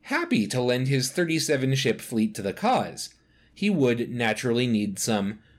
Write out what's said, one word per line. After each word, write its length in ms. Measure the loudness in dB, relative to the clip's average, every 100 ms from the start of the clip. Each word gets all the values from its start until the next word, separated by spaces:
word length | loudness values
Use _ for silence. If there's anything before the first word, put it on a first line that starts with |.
happy 420 | -6 -2 0 0 0
to 160 | 0
lend 260 | 0 0 2
his 240 | 0 0
thirty-seven 640 | -2 0 0 0 0 2
ship 260 | 2 0 -2
fleet 360 | -2 0 0 -2
to 80 |
the 100 | -6
cause. 560 | -2 0 0 0 -6 -14 -14 _ _ _ -4
He 140 | 0
would 400 | 2 2 2 -2
naturally 560 | -2 -2 0 0 2 2
need 320 | 2 0 -2
some, 420 | 0 0 0 -4 _